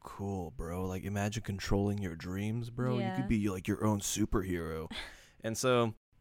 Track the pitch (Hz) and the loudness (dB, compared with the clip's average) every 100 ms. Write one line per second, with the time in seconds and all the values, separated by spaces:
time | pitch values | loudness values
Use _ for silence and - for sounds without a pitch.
0 | - - 98 98 85 - 82 90 92 92 | -14 -6 -4 -2 -4 -6 -6 -2 -2 -4
1 | 95 101 101 107 104 98 - 101 101 101 | -2 0 0 -2 -4 -4 2 4 4 0
2 | 98 82 90 95 104 110 117 117 123 123 | -2 -6 -6 -4 -2 -2 -4 -2 0 0
3 | 117 - 127 117 104 92 92 101 107 104 | 0 0 2 2 2 0 0 2 4 2
4 | - - 107 117 92 87 82 80 80 - | 2 2 2 2 0 -2 -2 -4 -6 -8
5 | - - - - 110 113 131 123 117 110 | -10 -14 -20 -8 -4 0 4 6 4 0
6 | _ _ | _ _